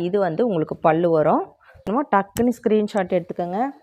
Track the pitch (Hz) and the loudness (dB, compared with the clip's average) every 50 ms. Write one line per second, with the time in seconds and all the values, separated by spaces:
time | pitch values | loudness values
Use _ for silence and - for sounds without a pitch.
0 | 175 175 185 202 196 175 156 156 240 247 190 165 156 - 160 - - 165 156 165 | -2 -2 -2 0 -2 0 0 0 0 0 0 0 -2 -4 -4 0 2 2 2 2
1 | 175 170 165 156 147 156 196 294 392 - - _ _ - - - - 185 202 262 | 2 2 4 4 4 4 2 2 0 -4 -10 _ _ -20 -20 -12 -8 -4 -2 -2
2 | 302 - - 196 196 196 - - 233 247 226 - - 226 214 214 208 202 - 208 | 0 0 0 0 0 0 -2 -2 0 0 0 -2 0 0 2 0 0 0 -2 -2
3 | 185 175 190 180 170 - 185 - 175 175 180 202 254 277 277 - | -2 0 -2 -2 -2 -4 -6 -8 -6 -4 -4 -4 -4 -4 -6 -10